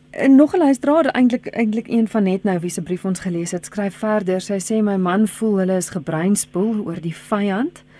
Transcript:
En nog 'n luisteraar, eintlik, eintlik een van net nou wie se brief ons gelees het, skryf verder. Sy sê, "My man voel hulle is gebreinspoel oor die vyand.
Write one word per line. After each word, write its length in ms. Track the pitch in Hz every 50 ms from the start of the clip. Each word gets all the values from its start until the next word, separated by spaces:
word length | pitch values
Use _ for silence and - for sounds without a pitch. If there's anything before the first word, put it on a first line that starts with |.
| _ _ -
En 200 | - - 269 269
nog 180 | 262 294 294 -
'n 40 | 370
luisteraar, 480 | 330 277 277 - - 277 294 330 320
eintlik, 400 | - - - 254 247 233 240 -
eintlik 420 | - - - 233 214 214 226 226 -
een 200 | - 233 226 214
van 160 | - 226 202
net 200 | 190 185 196 -
nou 160 | 208 185 175
wie 100 | 165 175
se 120 | - -
brief 240 | 165 - 180 175 -
ons 140 | 190 185 -
gelees 320 | - 190 175 170 170 175
het, 140 | - 175 -
skryf 300 | - - 208 202 196 185 -
verder. 440 | - 214 214 214 202 180 185 185
Sy 160 | 185 - 202 196
sê, 240 | 185 - 226 220 214
"My 120 | 208 196
man 320 | 190 185 180 180 202 220 202
voel 300 | - - 220 220 208 190
hulle 180 | 185 185 190
is 140 | 185 175 -
gebreinspoel 960 | - 185 139 - 160 156 165 190 202 202 - - - 175 196 226 226 214 202
oor 140 | - 170 185
die 140 | 156 170 160
vyand. 680 | - - - 220 202 202 202 190 202 262 349 - - - - - -